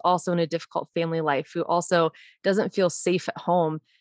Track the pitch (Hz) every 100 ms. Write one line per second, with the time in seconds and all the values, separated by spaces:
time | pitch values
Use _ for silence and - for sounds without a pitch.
0 | 175 180 - 175 165 165 - - - -
1 | 165 165 156 139 139 170 - 175 170 175
2 | 160 - - _ 190 196 - - 180 -
3 | - 175 - - - 175 160 156 - _